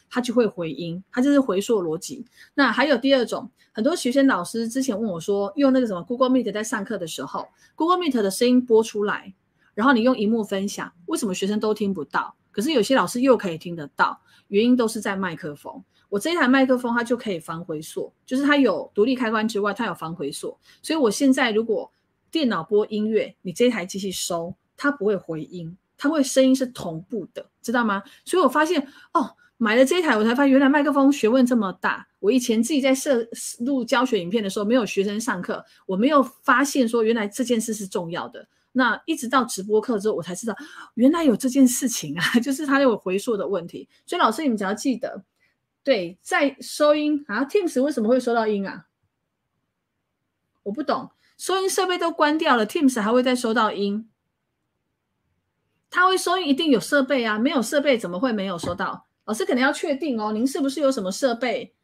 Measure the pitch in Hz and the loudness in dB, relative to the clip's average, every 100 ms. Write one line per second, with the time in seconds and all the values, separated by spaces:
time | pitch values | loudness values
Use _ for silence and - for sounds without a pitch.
0 | _ 254 247 233 214 185 165 - 170 175 | _ -6 -2 0 0 -2 -8 -8 -8 -10
1 | - 247 277 285 269 190 202 220 170 156 | -8 -2 4 4 2 -2 0 0 0 -6
2 | - 139 - _ - - 262 233 294 247 | -8 -14 -16 _ -12 0 0 2 2 2
3 | 269 269 240 175 - _ _ - 240 349 | 2 2 0 -6 -10 _ _ -2 -2 0
4 | 247 269 269 196 170 226 226 254 262 202 | 0 2 2 2 -2 -6 -4 -4 -2 -2
5 | 226 170 180 202 202 277 277 262 233 180 | -4 -6 -2 -2 -2 0 2 2 0 -4
6 | 170 247 254 262 208 202 220 220 196 202 | -6 -2 2 2 0 -4 -6 -6 -6 -8
7 | 165 - 139 - - _ _ - 330 359 | -8 -10 -10 -10 -12 _ _ -2 2 2
8 | 339 247 202 190 247 254 247 220 226 214 | 2 0 0 2 4 4 6 4 4 -2
9 | 202 - 196 - _ _ _ - 247 240 | -4 -4 -8 -20 _ _ _ 0 2 4
10 | 247 247 208 233 202 196 202 - - _ | 4 2 0 0 -2 -4 -4 -6 -10 _
11 | - 320 190 185 196 208 220 214 202 185 | -6 -4 -2 -2 -2 -2 0 -2 -2 -4
12 | 139 175 - - _ - 254 285 196 262 | -4 -4 -6 -12 _ -4 0 2 2 2
13 | 175 240 269 214 185 160 175 165 147 - | 0 0 2 2 2 -8 -10 -10 -12 -2
14 | 185 - _ _ - 202 240 247 220 220 | -2 -2 _ _ -2 2 4 4 2 -2
15 | 208 190 185 160 156 143 - 180 - _ | -6 -4 -6 -6 -12 -12 -16 -18 -20 _
16 | - 202 311 339 247 269 262 247 247 233 | -6 -4 -2 2 4 4 4 2 0 -4
17 | 233 240 226 170 - 165 170 156 156 190 | -2 -4 -4 -8 -8 -12 -8 -10 -8 -10
18 | - _ - 262 285 294 247 156 - - | -10 _ -6 -2 2 4 4 2 -4 0
19 | 233 247 226 220 220 202 202 196 220 - | 2 2 0 0 -2 -2 -2 -2 -6 -6
20 | 160 170 143 - - - _ _ - 320 | -10 -8 -8 -8 -12 -14 _ _ -4 0
21 | 233 202 277 262 240 214 226 196 - _ | 2 2 2 4 2 0 0 -4 -4 _
22 | _ _ _ 330 262 180 160 208 214 208 | _ _ _ -2 0 -2 0 0 0 -2
23 | 214 214 - - 185 165 247 220 180 196 | 0 0 -2 -8 -12 0 0 2 -6 -8
24 | 196 185 - 170 170 - _ _ 285 285 | -8 -6 -6 -6 -6 -12 _ _ -4 -2
25 | 196 190 - 156 - 180 165 180 _ _ | -2 -2 -4 -10 -10 -12 -14 -16 _ _
26 | 285 320 269 262 262 262 254 - 180 160 | -2 0 0 4 4 4 0 -6 -10 -10
27 | 190 220 156 - - _ - 240 220 196 | -8 -10 -8 -14 -18 _ -4 -2 0 -2
28 | - - - 359 285 302 320 330 - - | -6 -20 -4 2 2 2 2 0 -4 -12
29 | - - 233 _ _ - 220 233 269 359 | -4 -2 -2 _ _ -4 0 4 4 4
30 | 311 214 220 247 277 262 269 294 285 277 | 2 2 2 4 4 6 6 4 2 4
31 | 277 285 214 262 247 247 190 185 196 - | 4 4 4 4 4 2 0 -4 -4 -4
32 | - _ 196 254 247 220 233 302 269 269 | -10 _ 2 2 2 0 2 2 2 0
33 | 302 240 233 - - - 240 269 233 247 | 2 0 0 -8 -12 -8 -4 -2 0 0
34 | 254 208 175 226 196 214 208 254 202 196 | 2 0 0 -2 -2 -4 0 0 0 -2
35 | 202 208 233 185 - 196 - _ - 185 | -2 -2 -4 -6 -6 -8 -10 _ -6 0
36 | 262 294 - _ - 247 277 285 226 233 | 4 4 2 _ 0 2 2 2 0 2
37 | 220 233 208 - 240 233 226 214 190 175 | 2 0 -2 -4 -2 -2 -2 -8 -6 -8
38 | 165 165 117 - - _ _ 254 247 208 | -6 -8 -10 -14 -20 _ _ 0 0 0
39 | - 311 233 262 233 - 202 214 214 214 | -4 -6 0 0 0 -4 0 0 0 -2
40 | 214 170 160 180 226 190 302 - - - | -2 -4 -6 -8 -8 -8 -10 -20 -14 4
41 | 254 339 311 202 262 262 254 - 262 - | 4 6 2 2 0 4 4 4 -4 -6
42 | 151 160 - 240 277 269 294 277 269 208 | -8 -6 0 0 0 -4 0 2 2 2
43 | 185 190 254 208 175 190 170 - - _ | -2 -4 -2 -4 -2 -4 -6 -14 -18 _
44 | - 349 254 220 302 208 196 214 285 220 | -8 0 0 2 -2 -2 -2 -4 -4 -4
45 | - 196 - _ _ _ _ _ - 226 | -6 -12 -18 _ _ _ _ _ 0 0
46 | 170 185 - 359 277 - - - 302 302 | 0 -10 -4 0 0 -2 -14 0 4 4
47 | 302 294 285 208 277 415 349 254 277 269 | 2 -2 -2 -4 0 0 0 0 0 0
48 | 220 254 240 233 214 202 190 - - _ | 2 2 2 0 0 -2 -4 -10 -18 _
49 | _ _ _ _ _ _ _ _ _ _ | _ _ _ _ _ _ _ _ _ _
50 | _ _ _ _ _ _ 208 240 294 175 | _ _ _ _ _ _ -10 -8 -4 -4
51 | - _ _ _ - 381 381 381 370 359 | -6 _ _ _ -4 -2 0 -2 -2 0
52 | 339 311 294 311 320 240 214 349 277 240 | -2 2 2 2 2 2 2 2 2 2
53 | 208 247 254 247 226 233 214 180 202 208 | 2 2 2 0 0 0 0 0 -2 -4
54 | 226 _ _ _ _ _ _ _ _ _ | -8 _ _ _ _ _ _ _ _ _
55 | _ _ _ _ _ _ _ _ _ 349 | _ _ _ _ _ _ _ _ _ 2
56 | 370 370 359 370 302 269 320 226 - 285 | 4 4 0 0 0 0 4 2 2 0
57 | 269 277 226 214 262 311 214 294 285 233 | 2 0 0 0 0 0 0 0 2 0
58 | 190 180 262 214 196 175 175 190 175 - | 0 -4 -2 -2 -4 -6 -6 -6 -6 -8
59 | _ _ - 220 381 254 269 294 349 269 | _ _ -8 -4 -2 2 2 0 -2 -2
60 | 320 226 214 214 262 349 269 311 277 262 | -2 -2 -2 -2 -2 0 -2 0 0 0
61 | 185 - 269 233 254 170 - _ | -4 -2 -2 0 -2 -4 -8 _